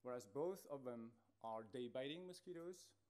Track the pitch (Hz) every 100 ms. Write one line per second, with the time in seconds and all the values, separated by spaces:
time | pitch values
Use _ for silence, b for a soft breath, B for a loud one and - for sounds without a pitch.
0 | 127 123 110 127 170 190 - 139 127 120
1 | 113 117 - _ 113 113 113 127 123 127
2 | 135 165 185 175 - 170 170 180 - -